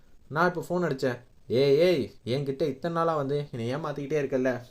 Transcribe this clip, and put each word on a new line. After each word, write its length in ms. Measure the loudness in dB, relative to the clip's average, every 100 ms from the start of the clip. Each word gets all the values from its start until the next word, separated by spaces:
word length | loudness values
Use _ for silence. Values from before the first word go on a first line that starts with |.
| -20 -20 -6
நான் 200 | 0 0
இப்போ 140 | 0 -4
ஃபோன் 200 | -2 -2
அடிச்சேன்." 320 | 0 -2 -4 -10 -16 -2
ஏய், 260 | 2 6 6
ஏய், 240 | 6 4 -2 -6 -4
என்கிட்ட 380 | -4 -2 -2 -2
இத்தனை 300 | -2 -4 0
நாளா 200 | 0 0
வந்து 220 | 0 -2 -4
என்னை 140 | -6 -4
ஏமாத்திக்கிட்டே 500 | -4 -6 -6 -2 -2
இருக்கல்ல, 320 | 0 0 0 -2 -6